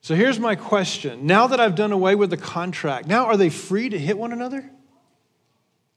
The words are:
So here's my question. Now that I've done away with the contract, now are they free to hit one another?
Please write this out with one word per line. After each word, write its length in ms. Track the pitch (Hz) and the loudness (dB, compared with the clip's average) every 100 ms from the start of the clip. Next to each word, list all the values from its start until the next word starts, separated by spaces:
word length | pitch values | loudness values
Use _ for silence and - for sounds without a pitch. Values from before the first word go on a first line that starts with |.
So 140 | - | -2
here's 240 | 160 240 240 | 2 2 2
my 160 | 226 | -2
question. 720 | 190 - 208 180 - 147 120 143 | -2 0 0 0 -4 -8 -6 2
Now 220 | 190 240 | 4 4
that 120 | 254 | 4
I've 140 | 233 | 2
done 180 | 170 214 | 2 0
away 220 | 202 185 | 2 2
with 160 | 202 202 | 4 2
the 80 | 165 | -2
contract, 680 | - 175 180 165 156 131 127 | -6 -8 -6 -6 -4 -4 0
now 180 | 214 240 | 0 2
are 100 | 214 | 4
they 140 | 180 | 2
free 400 | - - 190 247 | 0 -4 -4 -2
to 80 | 202 | -4
hit 180 | 143 202 | -4 -4
one 160 | 233 | -4
another? 380 | 233 247 269 262 - _ _ _ _ _ _ _ _ _ _ _ | -6 -8 -8 -12 -20 _ _ _ _ _ _ _ _ _ _ _